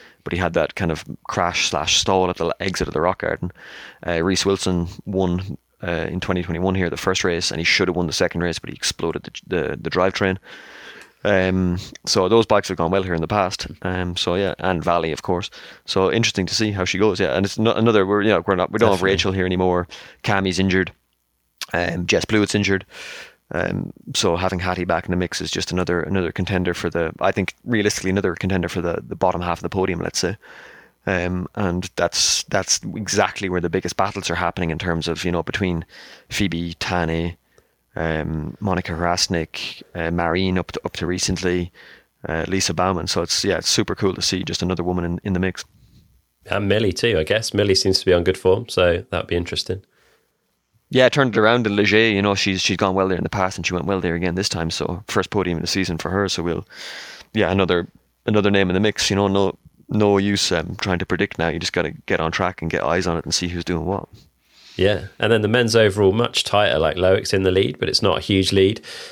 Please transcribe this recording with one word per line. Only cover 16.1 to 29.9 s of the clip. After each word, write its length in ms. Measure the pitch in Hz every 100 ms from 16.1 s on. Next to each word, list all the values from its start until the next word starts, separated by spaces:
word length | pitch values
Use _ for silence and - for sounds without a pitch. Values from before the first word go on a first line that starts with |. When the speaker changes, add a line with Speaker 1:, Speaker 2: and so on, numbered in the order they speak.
| 92 117 - 90
Speaker 1:
to 100 | -
see 160 | 107
how 140 | 101 90
she 120 | 90
goes. 220 | 107 90
Yeah, 160 | 90 69
and 100 | 98
it's 140 | -
no-, 140 | 113
another. 320 | 104 113 107 95
We're, 160 | 104
you 80 | 104
know, 160 | 92 87
we're 80 | 92
not, 160 | 87
we 80 | 110
don't 120 | 110
Speaker 2:
Definitely. 180 | 95 95
Speaker 1:
have 60 | 95
Rachel 160 | 101
here 120 | 95 92
anymore. 440 | 92 92 87 87 - - -
Cammie's 360 | - 98 95 90
injured. 340 | 95 95 90 - _ _ _ _ _ - -
Um, 340 | 82 87 90 90
Jess 160 | 101
Blewett's 320 | - 107 101 104
injured. 300 | 98 95 - - - - - _ -
Um, 400 | - 90 95 92 - -
so 240 | 139 98 85
having 220 | 92 92
Hattie 260 | 90 90 87
back 200 | 87 90
in 60 |
the 60 | 90
mix 240 | 90 -
is 80 | 78
just 220 | 87 -
another, 300 | 90 90 87
another 300 | - 95 85
contender 440 | - 90 95 90 85
for 140 | 87
the, 220 | 85 80 -
I 120 | 95
think 240 | 98 92 - -
realistically 460 | 117 101 - 95
another 240 | 95 92 82
contender 340 | 95 95 85
for 100 | 92
the, 220 | 85 -
the 140 | 62 82
bottom 260 | 92 87
half 160 | 87 85
of 60 |
the 60 | 85
podium, 300 | 98 92